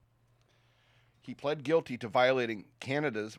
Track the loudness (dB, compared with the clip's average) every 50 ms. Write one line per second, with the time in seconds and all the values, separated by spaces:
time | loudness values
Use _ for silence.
0 | _ _ _ _ _ _ _ _ _ _ _ _ _ _ _ _ _ _ _ _
1 | _ _ _ _ _ -16 -14 -6 -4 -4 -4 -4 0 2 2 2 2 -2 -6 -8
2 | -6 0 4 6 6 6 6 4 0 -2 -4 -6 -10 -14 _ _ -8 -4 -2 -2
3 | -2 -2 -2 -4 -6 -8 -10